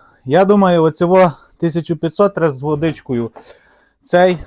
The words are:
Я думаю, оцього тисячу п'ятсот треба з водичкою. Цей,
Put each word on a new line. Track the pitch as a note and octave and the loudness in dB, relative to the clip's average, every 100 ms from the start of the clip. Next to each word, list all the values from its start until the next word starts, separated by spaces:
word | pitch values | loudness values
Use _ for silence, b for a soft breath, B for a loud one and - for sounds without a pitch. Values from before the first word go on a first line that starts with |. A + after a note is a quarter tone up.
| b b B2 | b b -2
Я | D3+ F#3+ | 0 2
думаю, | G#3 F#3+ F3 | 2 2 2
оцього | D#3+ D3+ F3 F#3 F3+ C3 B _ | 0 0 0 4 2 0 B _
тисячу | E3+ D#3+ D3+ D#3+ | -6 -4 -6 -6
п'ятсот | E3 D#3+ G3+ | -4 0 -2
треба | G3 D#3+ | 0 -4
з | C3 | -4
водичкою. | C#3+ D3+ D#3+ D3 - A#2+ A2+ B B B B B B B | -6 -4 -4 -6 -6 -6 -6 B B B B B B B
Цей, | - F3 F#3 E3+ | -2 2 2 0